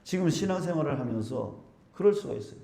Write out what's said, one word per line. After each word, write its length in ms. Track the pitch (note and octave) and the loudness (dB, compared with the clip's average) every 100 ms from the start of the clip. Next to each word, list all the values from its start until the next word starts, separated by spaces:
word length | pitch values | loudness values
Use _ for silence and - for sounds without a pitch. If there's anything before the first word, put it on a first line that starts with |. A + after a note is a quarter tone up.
지금 240 | - F#3 F3+ | -4 2 2
신앙생활을 720 | - F#3+ F#3 E3 E3 D3+ C3+ | 2 2 0 0 0 0 0
하면서 640 | A#2+ A2+ G#2+ B2+ G#2 - - - _ | -2 -2 -4 -4 -6 -8 -20 -20 _
그럴 200 | - G3 | 2 4
수가 220 | G3+ - | 4 0
있어요. 260 | A#2 G#2 - | -6 -8 -14